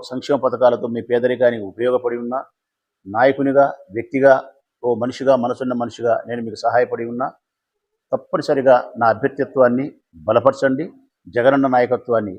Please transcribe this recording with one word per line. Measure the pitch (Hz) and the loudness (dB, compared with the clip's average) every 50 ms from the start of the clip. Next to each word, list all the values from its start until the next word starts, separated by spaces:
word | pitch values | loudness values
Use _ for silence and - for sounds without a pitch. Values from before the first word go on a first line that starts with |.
| - - | -2 -6
సంక్షేమ | 127 131 - - 143 131 131 | -10 -8 -4 -2 -2 0 0
పథకాలతో | 127 120 113 127 123 117 107 127 117 117 | -2 0 2 2 2 2 2 -2 -6 -6
మీ | 117 113 123 | -6 -4 -2
పేదరికానికి | 120 120 123 123 127 117 123 120 117 110 101 95 | 0 0 0 0 0 2 2 0 0 -2 -6 -10
ఉపయోగపడి | 87 110 120 127 127 123 123 120 120 120 120 | -6 -4 -2 0 0 0 -2 -4 -4 -6 -6
ఉన్నా, | 120 127 135 - - _ _ _ _ _ _ _ _ _ _ _ | -6 -8 -8 -10 -12 _ _ _ _ _ _ _ _ _ _ _
నాయకునిగా, | 98 101 113 131 139 135 143 135 139 135 139 139 143 - - - - 95 | -8 -2 2 2 2 2 2 -2 2 2 4 2 2 0 -6 -16 -12 -10
వ్యక్తిగా, | 117 113 - - 131 135 135 131 - - - - _ _ _ _ _ - | -10 -8 -6 -2 2 4 6 4 4 2 -4 -16 _ _ _ _ _ -4
ఓ | 123 120 107 120 | -2 -2 -2 -4
మనిషిగా, | 127 - - 135 135 135 123 120 | -6 -6 -2 0 2 2 2 0
మనసున్న | 123 120 - 131 127 123 120 | -2 -4 -4 -4 -4 -4 -4
మనిషిగా | 120 110 - - 117 117 113 - - 113 | -6 -6 -6 -4 -2 -2 -2 -2 -4 -6
నేను | 120 120 113 | -8 -8 -8
మీకు | 113 104 - - | -10 -10 -6 -4
సహాయపడి | 117 113 123 127 123 120 117 117 117 120 | 0 0 0 0 0 -2 -6 -8 -8 -6
ఉన్నా, | 123 135 151 - _ _ _ _ _ _ _ _ _ _ _ _ _ _ _ 135 | -6 -6 -8 -8 _ _ _ _ _ _ _ _ _ _ _ _ _ _ _ -6
తప్పనిసరిగా | 135 - _ - 202 - - 147 139 123 135 123 123 - - - 113 | -6 -4 _ -6 -4 -2 0 0 2 4 4 4 4 4 -2 -4 0
నా | 117 113 107 | 0 2 2
అభ్యర్థిత్వాన్ని | 104 135 139 - - 135 127 - 131 127 120 120 131 139 151 - _ _ _ _ 82 76 107 | 2 -2 -4 -2 -4 -6 -2 2 2 4 4 4 0 -2 -6 -8 _ _ _ _ -8 -4 0
బలపరచండి, | 113 117 117 135 131 - 139 135 131 135 165 208 - _ _ _ _ _ _ - 110 | 2 4 4 4 2 2 0 0 0 -2 -4 -8 -12 _ _ _ _ _ _ -6 -2
జగనన్న | 120 117 135 139 139 135 131 127 | 2 4 4 4 4 2 2 2
నాయకత్వాన్ని | 123 123 117 127 - - - 117 110 104 101 92 | 2 2 0 0 -4 -2 -2 -2 -2 -2 -4 -8